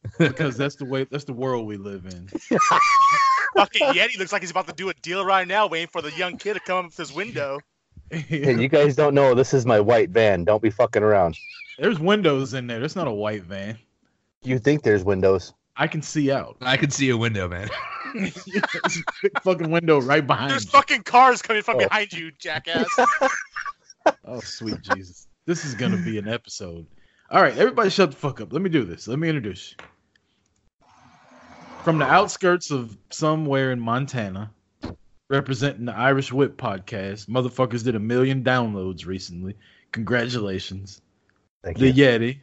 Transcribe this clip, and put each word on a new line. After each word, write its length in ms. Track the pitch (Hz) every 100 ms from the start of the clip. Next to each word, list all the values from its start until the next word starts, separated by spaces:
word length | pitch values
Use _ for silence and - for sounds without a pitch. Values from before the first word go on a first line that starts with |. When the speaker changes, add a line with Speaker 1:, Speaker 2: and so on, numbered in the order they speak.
| 110 -
Speaker 1:
Because 380 | 160 - 151 117
that's 200 | 143 -
the 80 | 135
way, 180 | 131 135
that's 140 | 147
the 80 | 143
world 320 | 120 131 123 110
we 100 | 104
live 300 | 101 98 90
in. 220 | 90 92
Speaker 2:
<laughs> 1300 | - - - 1077 - 1077 1077 1077 1077 1077 1047 1077 190
Speaker 3:
Fucking 300 | 196 202 180
Yeti 280 | 175 226 226
looks 140 | 190
like 80 | 202
he's 100 | 175
about 160 | 165 170
to 40 |
do 160 | 156 185
a 60 |
deal 320 | 170 160 180 190
right 200 | 190 180
now, 200 | 196 208
waiting 220 | 160 170
for 120 | 175
the 100 | 151
young 260 | 147 180 170
kid 160 | 196
to 60 | 190
come 180 | - 185
up 60 | 175
with 100 | -
his 160 | 156
window. 460 | 143 214 151 143 139
Speaker 1:
<laughs> 460 | _ _ _ - -
Speaker 2:
Hey, 440 | 160 143 156 139 117
you 100 | 131
guys 280 | 151 147 135
don't 180 | 147
know 200 | 139 139
this 180 | 123 127
is 140 | 139 120
my 120 | 110
white 280 | 104 117 92
van. 340 | 98 110 92
Don't 180 | 85 104
be 80 | 113
fucking 320 | - 117 113
around. 340 | 107 104 87 82 - - - -
Speaker 1:
There's 200 | 165 190
windows 560 | 165 214 170 139 135
in 120 | 131 120
there. 120 | 117
That's 160 | 139 190
not 120 | 156
a 40 |
white 300 | 104 104 107
van. 340 | 87 98 101 110 _ _ _ _ _ _
Speaker 2:
You 160 | 127 127
think 240 | 139 151
there's 200 | 117 104
windows? 480 | 92 95 95 98 - _ _ -
Speaker 1:
I 100 | 151
can 140 | 160
see 280 | - 156 139
out. 260 | 135 87 -
Speaker 4:
I 140 | 127 131
can 120 | 147
see 180 | 131 135
a 60 | 117
window, 300 | 117 104 90
man. 200 | 87 104
<laughs> 240 | - - -
Speaker 1:
<laughs> 160 | 262
There's 200 | 254 190 175 190 190 - 170 - 165
a 40 | 165 -
big 180 | 196 -
fucking 280 | 185 175 160
window 280 | 165 170 151
right 280 | 123 147 135
behind 240 | 135 135
Speaker 3:
There's 140 | 269 -
Speaker 1:
you. 40 |
Speaker 3:
fucking 320 | 277 285 269
cars 360 | - 247 262 240
coming 220 | - 214
from 140 | 208 220
Speaker 2:
Oh. 20 | 190
Speaker 3:
behind 240 | 214 202
you, 180 | 170 160 151
jackass. 480 | 170 156 165 165 233 -
Speaker 1:
<laughs> 0 | 247 262 262 - - - - - _ - - - -
Oh, 140 | 120
sweet 420 | - - 113 -
Jesus. 460 | - 95 92 - - _ -
This 180 | 170
is 100 | 156
gonna 220 | 117 123 110
be 220 | 90 110
an 100 | 101
episode. 580 | 117 - - 92 85 80 - _ _ _
All 100 | 180
right, 160 | 165 -
everybody 320 | 220 254 208
shut 220 | - 180
the 60 | 131
fuck 260 | 143 -
up. 100 | 101
Let 80 | -
me 80 | 196
do 160 | 160
this. 240 | 101 80 -
Let 100 | 135
me 100 | 165
introduce 400 | 151 107 90 - -
you. 1080 | - _ _ _ _ _ _ _ _ _ _ _ _ _ _ - - - - -
From 120 | - 160
the 60 |
outskirts 640 | 135 165 202 - 185 180 -
of 280 | 139 117 98 _
somewhere 640 | - 156 156 156 139 131
in 80 | 123
Montana, 720 | 113 120 139 131 104 95 107 _ _ _ - - _ _ _
representing 560 | 139 139 127 139 107 120
the 100 | 101
Irish 340 | 127 139 131
Whip 240 | 127 139 139
podcast, 680 | 123 98 92 110 95 104 101
motherfuckers 520 | 123 123 120 131 120
did 120 | 117
a 40 | 113
million 440 | 107 123 131 135
downloads 600 | 123 127 117 101 92 85 82
recently. 500 | 95 92 87 92 104 _ _ _
Congratulations. 1080 | - 113 120 120 123 101 95 - 95 98 - _ _ _ _ _ _
Speaker 2:
Thank 140 | - 92
Speaker 1:
The 120 | 131
Speaker 2:
you. 140 | 127
Speaker 1:
Yeti. 340 | 139 117 117 139